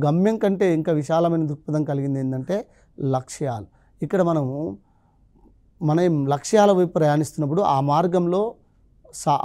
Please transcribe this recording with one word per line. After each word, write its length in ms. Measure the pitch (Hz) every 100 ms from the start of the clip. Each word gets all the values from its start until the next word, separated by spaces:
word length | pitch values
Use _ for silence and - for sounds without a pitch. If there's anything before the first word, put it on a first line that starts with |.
గమ్యం 320 | 147 165 202 220
కంటే 360 | 214 190 196
ఇంకా 180 | 160 160
విశాలమైన 540 | 156 143 160 170 165 156
దృక్పథం 380 | 147 - 151
కలిగింది 340 | 147 139 139 135
ఏంటంటే 360 | 131 131 127 196 - _ _ -
లక్ష్యాలు. 680 | 135 131 131 - 139 113 98 _ _ -
ఇక్కడ 200 | 151 196
మనము, 560 | 170 160 131 139 165 202 _ _ _ _ _ _ _ _ _ -
మనం 460 | 151 160 180 151 139
లక్ష్యాల 380 | 143 - 214 208
వైపు 200 | 185 175
ప్రయాణిస్తున్నప్పుడు 720 | 180 151 147 151 - 143 165
ఆ 180 | 202 139
మార్గంలో 760 | 143 147 175 180 175 180 220 - _ _ _ _ -
సా-, 260 | - - 139